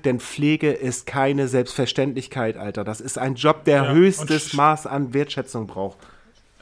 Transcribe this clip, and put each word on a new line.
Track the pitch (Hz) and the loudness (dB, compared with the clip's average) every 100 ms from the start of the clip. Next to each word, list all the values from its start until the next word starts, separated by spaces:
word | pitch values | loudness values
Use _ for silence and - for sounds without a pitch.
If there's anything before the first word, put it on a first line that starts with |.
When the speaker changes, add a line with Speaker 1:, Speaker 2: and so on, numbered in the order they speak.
Speaker 1:
denn | 139 127 | -2 -2
Pflege | - - 147 151 151 | -4 -2 0 2 0
ist | 135 127 123 - | 0 -2 -6 -6
keine | 139 135 143 131 | 0 0 2 0
Selbstverständlichkeit, | 127 123 - 123 - 135 131 - 135 113 110 | 0 0 -2 -2 0 -2 -2 -8 -4 -4 -4
Alter. | 104 104 | -6 -6
Das | 95 - | -6 -8
ist | 127 - | -8 -4
ein | 131 | -4
Job, | 120 151 156 | 0 2 2
der | - 143 | 4 4
Speaker 2:
Ja, | 139 | 6
und | 147 | 6
Speaker 1:
höchstes | 190 190 147 156 - | 6 4 0 -2 0
Speaker 2:
sch- | 139 | 2
Speaker 1:
Maß | 147 151 - | 4 2 -2
an | 139 135 | -4 -2
Wertschätzung | 135 143 - 127 117 104 | -2 -2 -4 -8 -8 -8
braucht. | 92 98 - - - _ _ _ _ | -6 -8 -8 -20 -20 _ _ _ _